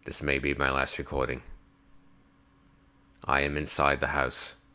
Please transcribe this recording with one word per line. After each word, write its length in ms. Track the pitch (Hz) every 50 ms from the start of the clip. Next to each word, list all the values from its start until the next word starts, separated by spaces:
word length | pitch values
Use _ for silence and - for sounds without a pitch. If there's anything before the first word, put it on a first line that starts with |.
| _
This 180 | 65 65 -
may 160 | 78 73 69 69
be 140 | 65 71
my 180 | 69 64 69 67
last 280 | 65 67 67 65 - -
recording. 420 | 69 - - 69 65 64 65 62 - - - - - - - _ _ _ - - - - - - _ _ _ _ _ _ _ _ _ - - _ _ _ _ _ _ _ - - -
I 140 | - 69 69
am 160 | 69 73 71
inside 440 | 73 76 76 - - 73 71 71 67
the 80 | 69 67
house. 480 | 73 71 67 64 - - - - - - _ _